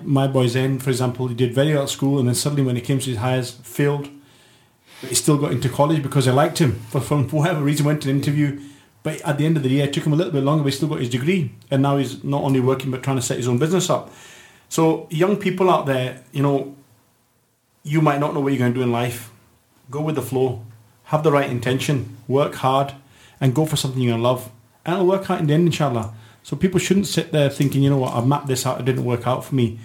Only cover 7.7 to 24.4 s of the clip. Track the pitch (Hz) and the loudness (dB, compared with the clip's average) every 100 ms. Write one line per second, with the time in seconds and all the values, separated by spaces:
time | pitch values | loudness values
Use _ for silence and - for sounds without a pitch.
7.7 | - 147 151 139 139 147 147 143 139 - | 0 0 0 0 0 0 0 0 -2 -12
8.7 | - _ _ 156 151 - 139 151 160 131 | -20 _ _ -8 -6 -4 0 0 2 2
9.7 | 139 139 151 156 147 185 139 135 156 139 | 2 0 -2 0 0 0 0 0 2 0
10.7 | 135 156 156 120 123 139 190 131 - - | -2 -2 -2 -2 -2 0 0 -2 -8 -2
11.7 | 139 139 139 123 139 143 139 143 135 127 | 0 2 2 -2 -6 -4 -2 0 2 2
12.7 | 131 135 131 135 131 123 - 123 120 156 | 0 -2 -4 -2 -2 -2 -2 0 0 2
13.7 | 180 180 - - - - - - - _ | 2 2 -2 -4 -16 -20 -20 -20 -20 _
14.7 | - 160 160 - 156 185 202 185 185 185 | 2 2 2 -2 0 2 2 0 2 2
15.7 | 156 143 135 127 - - 139 143 139 - | 2 2 -2 -2 -8 -8 -2 0 0 -2
16.7 | - _ _ _ _ _ _ _ _ _ | -12 _ _ _ _ _ _ _ _ _
17.7 | _ 147 156 151 143 147 156 139 135 123 | _ -4 2 2 2 0 -2 0 2 2
18.7 | 120 123 117 123 117 - - _ _ _ | 0 0 0 -2 -6 -12 -20 _ _ _
19.7 | _ - 139 156 139 120 131 127 - - | _ -12 -6 -4 -4 -2 0 0 -2 -12
20.7 | - _ _ - 156 156 143 135 123 139 | -20 _ _ -2 0 4 2 2 -2 -2
21.7 | 131 - 139 101 - - 131 147 - 135 | -2 0 -2 -4 -10 -2 0 0 0 0
22.7 | 135 139 - - - - - 135 123 156 | 2 0 -6 -20 -20 -20 -2 0 2 0
23.7 | 151 135 131 123 113 120 127 | 0 -2 0 0 2 2 0